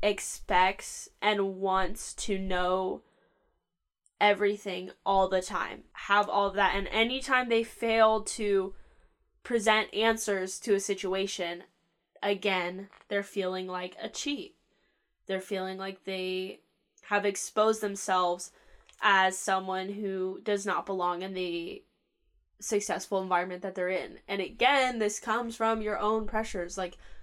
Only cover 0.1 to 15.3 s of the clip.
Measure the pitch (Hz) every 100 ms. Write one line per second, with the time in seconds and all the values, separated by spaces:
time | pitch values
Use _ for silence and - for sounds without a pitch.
0.1 | 202 - - - 185 185 196 - - -
1.1 | _ 208 208 196 190 190 190 185 - -
2.1 | - - 196 190 180 180 185 190 220 -
3.1 | _ _ _ _ _ _ _ _ _ _
4.1 | - 208 202 208 208 202 180 185 - -
5.1 | 196 190 190 180 185 - - - - -
6.1 | 202 202 202 196 185 190 196 190 220 233
7.1 | 262 262 254 247 226 226 - 233 226 220
8.1 | 220 214 - 208 196 190 - - _ _
9.1 | _ _ _ - 240 214 214 214 202 226
10.1 | 220 - 190 185 - - 202 196 196 190
11.1 | 190 190 - 175 175 - _ _ _ _
12.1 | - 208 202 202 185 175 185 196 - -
13.1 | 202 196 202 185 185 185 180 180 - 220
14.1 | - 285 277 - _ _ _ _ _ _
15.1 | _ -